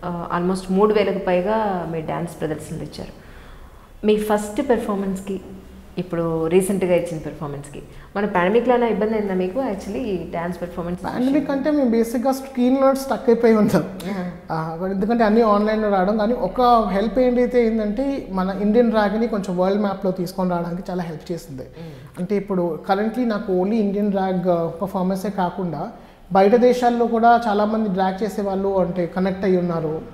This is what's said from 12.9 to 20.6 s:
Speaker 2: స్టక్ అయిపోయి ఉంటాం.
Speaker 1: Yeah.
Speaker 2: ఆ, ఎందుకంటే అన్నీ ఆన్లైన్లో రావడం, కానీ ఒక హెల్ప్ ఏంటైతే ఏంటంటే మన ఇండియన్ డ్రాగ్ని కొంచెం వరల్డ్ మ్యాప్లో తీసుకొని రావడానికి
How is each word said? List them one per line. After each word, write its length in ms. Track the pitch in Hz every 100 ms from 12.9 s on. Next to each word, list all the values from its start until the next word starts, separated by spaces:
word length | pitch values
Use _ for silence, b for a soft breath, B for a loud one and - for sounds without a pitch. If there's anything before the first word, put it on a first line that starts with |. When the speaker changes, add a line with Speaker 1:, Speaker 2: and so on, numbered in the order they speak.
Speaker 2:
స్టక్ 340 | 269 - 214 -
అయిపోయి 280 | 226 233 220
ఉంటాం. 260 | 202 180
Speaker 1:
Yeah. 300 | 151 - 175 202 180 170 -
Speaker 2:
ఆ, 260 | 160 160 165 190
ఎందుకంటే 340 | 196 190 233
అన్నీ 160 | 220 214
ఆన్లైన్లో 500 | 226 202 214 220 214
రావడం, 280 | 202 185 220
కానీ 160 | 208
ఒక 540 | 247 185 220 247 240 208
హెల్ప్ 300 | 190 220 254
ఏంటైతే 480 | 254 247 247 247 226
ఏంటంటే 640 | 220 208 208 277 277 -
మన 280 | 190 185 190
ఇండియన్ 300 | 202 220 233
డ్రాగ్ని 360 | 220 208 208 233
కొంచెం 300 | 220 190 180
వరల్డ్ 240 | 185 202
మ్యాప్లో 300 | 208 190 196
తీసుకొని 400 | 185 175 - 180
రావడానికి 400 | 175